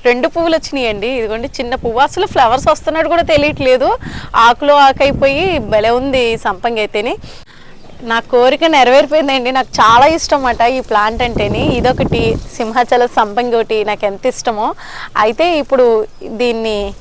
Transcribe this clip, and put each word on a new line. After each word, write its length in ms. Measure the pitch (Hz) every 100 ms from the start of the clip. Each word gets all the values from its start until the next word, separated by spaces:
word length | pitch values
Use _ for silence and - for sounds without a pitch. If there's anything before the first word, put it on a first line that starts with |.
| 247
రెండు 180 | 247 302
పువ్వులు 220 | 339 330 320
వచ్చినాయండి. 500 | - 269 233 208 220 262
ఇదిగోండి 300 | 220 220 269 -
చిన్న 160 | 240 262
పువ్వు, 180 | 240 226 294
అసలు 200 | - 403
ఫ్లవర్స్ 320 | 330 233 254 320
వస్తున్నట్టు 380 | 302 - 311 320
కూడా 100 | 339 339
తెలియట్లేదు, 560 | 302 294 277 262 254 302 466 - - - 220 233
ఆకులో 300 | 240 285 285 269
ఆకైపోయి 580 | 269 277 - 277 277 381 320 208
భలే 200 | 214 220 240
ఉంది 260 | 277 262 240
ఈ 40 | 226 220
సంపంగి 360 | 185 240 226
అయితేనే. 300 | 208 214 226 403 - - - - - - - - 233
నా 60 | 226 -
కోరిక 320 | 247 247 294 330 302
నెరవేరిపోయిందండి. 760 | 247 269 294 302 285 269 240 262
నాకు 120 | 254 -
చాలా 240 | 226 233 285 320
ఇష్టం 200 | - 294
అన్నమాట 360 | 262 233 233 262
ఈ 20 | 226
ప్లాంట్ 320 | 214 214 226 240
అంటేని. 360 | - 208 214 269 247
ఇదొకటి, 440 | 247 254 269 240 226 233 - -
సింహాచల 500 | 226 233 240 247 240 -
సంపంగి 360 | 214 202 247 233
ఒకటి 180 | 214 220 208
నాకు 140 | 202 208
ఎంత 160 | 196 254
ఇష్టమో. 340 | - - 214 240 370 - - - -
అయితే 220 | 214 240 339 320
ఇప్పుడు 240 | 277 269 247 220 - - - 220
దీన్ని 360 | 247 226 220 208 202 196